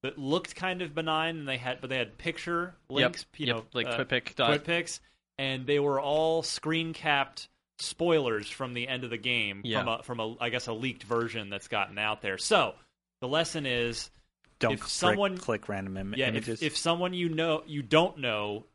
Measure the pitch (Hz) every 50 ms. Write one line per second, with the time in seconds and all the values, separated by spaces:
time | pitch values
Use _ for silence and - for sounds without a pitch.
0 | - 151 - - 139 135 151 185 180 - - - 185 185 185 180 180 160 147 160
1 | 160 160 156 156 160 165 165 160 147 139 131 123 123 131 131 - - 123 131 131
2 | 120 - - - - 170 151 - - 170 175 170 175 180 - _ _ _ 131 139
3 | 131 127 120 - - _ _ - 151 123 120 113 110 - _ 123 113 123 117 117
4 | 135 - 135 123 - - - - 131 117 135 147 151 - 170 170 175 170 - -
5 | _ _ _ _ _ _ _ - 135 135 135 131 131 123 143 147 143 143 139 135
6 | 143 143 147 156 160 160 165 165 156 - - - - 151 160 165 165 165 160 -
7 | - 160 147 139 139 - - - - - _ _ _ _ _ - - - - _
8 | 165 175 165 156 139 123 113 107 104 - - - 135 127 123 120 120 131 131 127
9 | 127 120 117 113 104 127 123 120 110 101 98 98 101 120 110 107 95 113 113 -
10 | - - 123 117 110 110 117 - 117 120 113 123 - - 113 110 113 - 117 -
11 | - 98 120 117 117 117 110 117 107 101 101 98 - - - 107 98 95 - 101
12 | 107 107 107 - - 101 95 92 - - - 190 139 107 - - _ _ _ _
13 | _ _ _ _ - 127 139 156 165 160 - 165 143 135 123 120 120 117 117 -
14 | - - _ - _ _ _ _ _ _ _ _ - 117 123 110 - - - -
15 | 175 180 - 196 202 196 185 180 - - 113 101 - - 104 98 95 98 95 95
16 | 95 98 104 127 131 123 110 113 110 117 113 - 160 151 143 - - 170 170 170
17 | 180 180 185 180 175 170 160 156 165 165 156 156 - - 151 143 139 104 151 156
18 | 170 180 175 151 135 123 110 104 104 104 104 107 - _